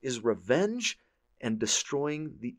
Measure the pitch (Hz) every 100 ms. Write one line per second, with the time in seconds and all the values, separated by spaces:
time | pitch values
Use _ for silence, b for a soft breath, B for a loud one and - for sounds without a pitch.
0 | 135 123 110 101 90 131 208 240 220 -
1 | _ _ _ _ 120 110 110 - - 143
2 | 147 151 156 - 120